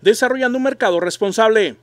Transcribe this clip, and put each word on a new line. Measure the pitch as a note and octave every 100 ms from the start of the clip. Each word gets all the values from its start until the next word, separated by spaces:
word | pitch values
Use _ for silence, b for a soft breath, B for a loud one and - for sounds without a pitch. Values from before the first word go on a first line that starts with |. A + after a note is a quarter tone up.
desarrollando | F#3+ A3+ B3 C4 B3+ B3+
un |
mercado | C4 C4+ A3 E3+
responsable. | F3 - G3+ F#3+ A3 A3 F3 -